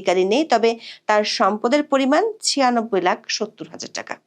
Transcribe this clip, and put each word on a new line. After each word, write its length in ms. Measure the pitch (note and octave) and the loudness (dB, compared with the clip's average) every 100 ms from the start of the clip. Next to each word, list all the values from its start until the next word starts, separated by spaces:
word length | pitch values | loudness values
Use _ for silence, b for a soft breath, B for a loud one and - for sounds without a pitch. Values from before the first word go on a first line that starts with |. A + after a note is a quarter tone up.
| F#3+ | 0
গাড়ি 180 | F3+ F#3+ | 2 2
নেই, 120 | B3+ D#4+ | 0 2
তবে 160 | A3+ A3+ A3+ B B - | 2 2 0 B B 0
তার 160 | G#3+ G#3+ - | 0 0 0
সম্পদের 440 | G3 G#3 A#3+ D4 D4 | 0 0 0 0 2
পরিমাণ 320 | C4+ C4+ D4+ A4 G#4+ - | 0 2 2 0 -2 -4
ছিয়ানব্বই 560 | C#4 B3 A#3+ A3+ F#3+ F3+ | 0 2 0 0 0 0
লাখ 120 | G#3+ - - | -2 -6 -6
সত্তর 300 | G#3+ - D#3+ | -8 -10 -16
হাজার 180 | - - - | -14 -14 -12
টাকা। 180 | - - | -12 -14